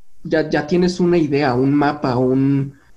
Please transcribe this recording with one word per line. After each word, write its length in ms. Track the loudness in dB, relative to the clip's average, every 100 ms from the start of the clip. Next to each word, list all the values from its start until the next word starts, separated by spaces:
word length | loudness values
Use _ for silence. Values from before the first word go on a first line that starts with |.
| -18 -16
ya, 260 | -4 -2 0
ya 180 | -2 0
tienes 320 | 0 0 2
una 180 | 2 2
idea, 360 | 2 0 0 2
un 180 | 2 2
mapa, 420 | 0 0 -2 0
un 580 | 0 2 2 0 -2 -10 -20